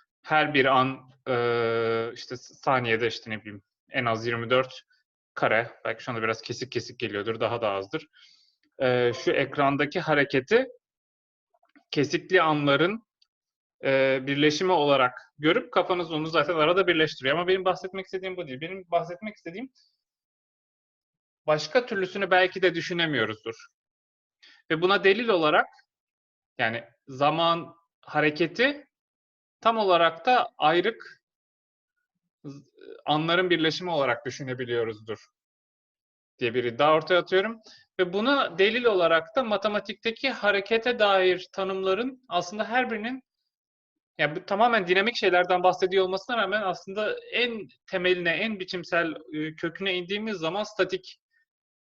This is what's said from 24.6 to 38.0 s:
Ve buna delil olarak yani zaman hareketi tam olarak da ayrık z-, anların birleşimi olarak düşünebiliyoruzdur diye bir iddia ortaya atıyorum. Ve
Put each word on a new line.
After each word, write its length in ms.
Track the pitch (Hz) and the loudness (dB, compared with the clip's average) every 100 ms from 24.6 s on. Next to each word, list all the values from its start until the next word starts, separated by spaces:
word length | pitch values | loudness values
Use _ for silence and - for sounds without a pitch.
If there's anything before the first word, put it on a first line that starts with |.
| _ | _
Ve 100 | 160 | 0
buna 220 | 180 202 | 2 4
delil 240 | 190 202 233 | 4 4 2
olarak 400 | 180 151 185 269 - _ _ _ _ _ _ _ - | 2 4 4 2 -8 _ _ _ _ _ _ _ -4
yani 260 | 113 113 - _ - | -4 -4 -10 _ -18
zaman 680 | 131 143 160 170 170 156 - _ _ | 0 0 2 2 0 -4 -18 _ _
hareketi 840 | - 151 151 151 165 - 269 294 - _ _ _ _ _ _ _ | -6 0 0 0 -4 0 -2 -2 -12 _ _ _ _ _ _ _
tam 160 | 226 226 | 0 2
olarak 480 | 196 170 165 165 254 | 4 4 4 2 2
da 280 | 247 - - | 2 0 0
ayrık 640 | 151 175 196 226 - - _ _ _ _ _ _ _ _ _ _ _ _ 147 | 2 2 0 -6 -16 -20 _ _ _ _ _ _ _ _ _ _ _ _ -18
z-, 180 | 139 - _ - - 143 | -18 -20 _ -20 -10 -2
anların 440 | 151 160 175 185 | 0 2 2 4
birleşimi 420 | 165 160 160 180 | 2 2 0 -2
olarak 340 | 156 131 120 131 | 0 0 0 -4
düşünebiliyoruzdur 1000 | 127 131 127 120 120 113 110 110 104 - _ _ _ _ _ _ _ _ _ _ _ | -10 -8 -8 -2 -2 -2 -6 -12 -12 -14 _ _ _ _ _ _ _ _ _ _ _
diye 140 | 120 | -4
bir 100 | 123 | -2
iddia 300 | 120 117 147 | -4 0 2
ortaya 260 | 160 156 180 | 2 2 0
atıyorum. 420 | 170 185 214 226 - - _ | 2 0 0 -8 -18 -20 _
Ve 140 | - | -4